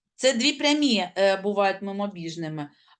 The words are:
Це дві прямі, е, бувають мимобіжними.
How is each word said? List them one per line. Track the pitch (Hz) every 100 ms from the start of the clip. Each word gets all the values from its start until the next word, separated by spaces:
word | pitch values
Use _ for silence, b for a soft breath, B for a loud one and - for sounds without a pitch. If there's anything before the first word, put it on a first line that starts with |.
| _ -
Це | 254
дві | 233 277
прямі, | 285 294 294 285 208 180 -
е, | 196 190
бувають | 202 202 196 190
мимобіжними. | 196 196 202 180 165 160 160 156 143 b b